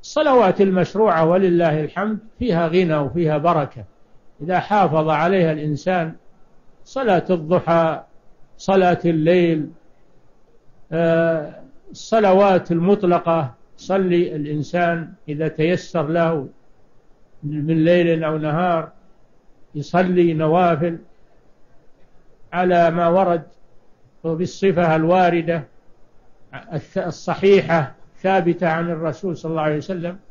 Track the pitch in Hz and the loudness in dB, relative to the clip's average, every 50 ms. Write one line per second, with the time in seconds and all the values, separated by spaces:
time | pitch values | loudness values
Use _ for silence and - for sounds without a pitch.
0 | - - - 294 311 294 262 247 220 185 180 - 202 196 185 180 165 - - 190 | -18 -6 -4 0 2 4 4 4 4 4 4 2 2 2 2 0 0 0 0 0
1 | 220 208 170 160 165 160 175 190 196 180 175 170 170 165 151 156 151 147 - 175 | 2 2 4 2 2 2 4 2 2 2 2 2 2 2 0 0 -4 -6 -6 -6
2 | 196 214 220 202 - - - _ 240 240 175 165 170 160 160 185 185 165 156 151 | -4 -4 -6 -6 -10 -16 -10 _ -4 -2 0 0 0 0 2 0 2 2 0 -2
3 | 143 131 123 175 170 151 151 151 147 170 170 160 139 - - 120 101 - _ _ | -2 -4 -2 -2 -2 0 0 0 0 2 0 0 -2 -4 -8 -18 -20 -20 _ _
4 | - _ - - _ - - _ 143 165 185 175 - - 208 208 190 160 147 160 | -20 _ -20 -20 _ -20 -18 _ -6 -2 -2 -2 -2 0 2 2 2 2 2 0
5 | 156 156 151 147 160 175 196 190 170 160 156 151 151 151 147 139 - 185 185 180 | 0 0 0 0 0 0 2 2 2 0 0 -2 -4 -6 -6 -4 -4 -2 -2 -2
6 | 165 160 - - _ - - _ - _ _ - _ - - _ - - - 262 | -4 -6 -8 -16 _ -20 -20 _ -20 _ _ -20 _ -20 -20 _ -20 -10 -8 -4
7 | 269 220 185 165 165 - 185 170 156 156 180 175 - 165 170 165 165 160 151 - | 0 2 2 0 2 0 -4 -4 0 -2 -2 0 0 2 2 2 2 0 -2 -6
8 | - _ _ - _ - - _ - _ - - - - 190 190 185 180 175 170 | -10 _ _ -20 _ -20 -20 _ -20 _ -20 -10 -2 0 2 4 4 4 2 2
9 | - 170 165 160 156 160 180 180 175 170 165 156 147 - - - _ - - - | 0 0 0 2 2 2 4 4 4 2 0 -2 -4 -8 -12 -20 _ -20 -20 -20
10 | - _ - - _ - _ - - _ - - _ - - - - - 160 160 | -20 _ -20 -20 _ -20 _ -20 -20 _ -20 -20 _ -20 -20 -20 -14 -8 -4 -2
11 | 170 165 165 165 165 165 165 160 147 151 - - - - - - _ - - - | 0 2 2 2 2 0 -2 -4 -6 -10 -14 -18 -20 -20 -20 -20 _ -20 -20 -18
12 | - - 220 226 214 190 185 190 202 196 190 175 180 - 170 170 170 190 202 202 | -6 0 0 2 4 6 6 6 6 4 4 2 2 0 -2 0 2 2 2 2
13 | 190 175 175 160 - 170 165 165 147 123 - _ - _ - - - - 185 196 | 2 2 2 2 2 0 0 0 -2 -4 -8 _ -20 _ -20 -20 -6 -2 -2 0
14 | 190 180 175 170 175 - 156 151 147 147 151 151 143 - - 175 175 170 170 165 | 0 2 2 2 0 0 -4 -8 -6 -6 -6 -6 -6 -4 -2 -2 0 0 -2 -4
15 | 160 - - _ - - 147 147 156 156 156 - 156 165 180 175 - - - 170 | -6 -10 -16 _ -12 -10 -6 -4 -4 -4 -2 -2 0 0 0 -2 -4 -6 -4 -4
16 | 147 143 160 170 165 165 165 151 131 - - - _ - - _ - _ - - | -2 -2 0 0 0 0 0 -4 -6 -8 -14 -20 _ -20 -20 _ -20 _ -20 -20
17 | _ _ - _ - _ - - - 147 151 151 143 160 165 160 156 165 175 175 | _ _ -20 _ -20 _ -20 -12 -10 -8 -6 -6 -2 -2 0 2 4 4 4 4
18 | 170 170 165 160 160 156 156 156 151 151 147 165 180 180 170 165 160 - - - | 2 2 0 0 -2 -4 -4 -4 -4 -4 -2 -2 -2 -2 -2 -2 -4 -8 -16 -20
19 | _ - - _ - _ _ _ _ - - _ - _ - 151 135 - - 180 | _ -20 -20 _ -20 _ _ _ _ -20 -20 _ -20 _ -12 -12 -10 -2 0 0
20 | 185 185 180 180 170 170 160 156 156 156 160 180 180 175 165 143 165 175 165 165 | 2 2 2 2 2 2 2 0 0 2 2 2 2 2 0 0 -2 -4 -6 -8
21 | - - - _ - _ _ - _ _ - _ - _ - - _ - - _ | -14 -20 -20 _ -20 _ _ -20 _ _ -20 _ -20 _ -20 -20 _ -20 -20 _
22 | - _ _ - - - - _ - - - 175 185 180 175 170 170 165 165 175 | -20 _ _ -20 -20 -20 -20 _ -18 -8 -4 -2 0 2 4 4 4 4 2 2
23 | 170 170 170 190 190 180 170 165 147 - - - - - - - _ - - _ | 0 2 2 2 2 2 0 -2 -4 -10 -20 -20 -20 -20 -20 -20 _ -20 -20 _
24 | - - _ - - 160 165 160 180 - - - 196 196 170 170 175 160 156 160 | -20 -20 _ -10 -6 -6 -4 -4 -4 -6 -6 -2 0 0 2 2 2 2 2 2
25 | 160 165 180 185 185 175 170 170 160 160 165 160 143 _ _ - _ - - _ | 2 2 4 4 4 2 2 0 -2 -2 -4 -4 -6 _ _ -20 _ -20 -20 _
26 | - _ _ - _ - - - - - - 131 - - 165 147 - - - 190 | -20 _ _ -20 _ -20 -20 -20 -20 -20 -20 -20 -16 -10 -10 -10 -10 -8 -8 -6
27 | 185 175 147 - - - 160 - 196 196 202 190 151 156 165 165 143 - - _ | -6 -6 -10 -10 -8 -8 -6 0 4 4 4 4 4 2 0 0 0 -2 -8 _
28 | - - _ - - 185 190 190 170 175 165 - 185 165 160 165 170 170 170 156 | -20 -20 _ -6 -2 0 0 2 2 0 -2 0 -2 -2 -2 -2 -4 -4 -6 -4
29 | 165 160 143 - - 190 160 127 - 160 165 160 156 156 151 151 139 - 190 175 | -4 -6 -6 -6 -8 -8 -8 -8 -8 -6 -6 -4 -2 -2 -4 -4 -6 -8 -10 -8
30 | 160 170 185 202 _ - | -8 -10 -12 -12 _ -20